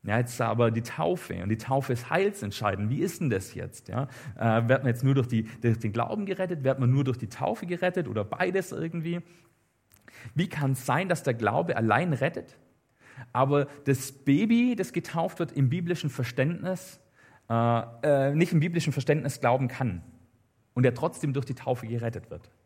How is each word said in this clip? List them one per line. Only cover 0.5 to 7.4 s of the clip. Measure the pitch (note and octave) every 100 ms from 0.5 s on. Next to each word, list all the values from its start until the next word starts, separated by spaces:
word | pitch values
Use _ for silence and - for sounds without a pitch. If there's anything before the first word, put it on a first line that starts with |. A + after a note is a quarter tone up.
| A2+ A#2
die | A2+
Taufe. | A#2 - D#3+ F3+ - F2+
Und | F#2
die | A2
Taufe | - C3+ C3
ist | A#2+ -
heilsentscheidend. | E3 G3 G3+ G#2 - G#2 G2 G#2
Wie | C3+
ist | F#3+ -
denn | D3
das | F#2+ -
jetzt? | - - - -
Ja, | A2 C#3+ - - -
äh, | A#2 A2+ A#2+
wird | C3+
man | C3
jetzt | A#2
nur | C3+
durch | C3+ A#2+
die, | A2+ A2 -
durch | A#2+ A2+
den | A2
Glauben | A2 A#2 -
gerettet? | G3 F#3 F#3 E3+
Wird | C3 B2+
man | B2
nur | C3+
durch | C3 A#2+
die | A2
Taufe | -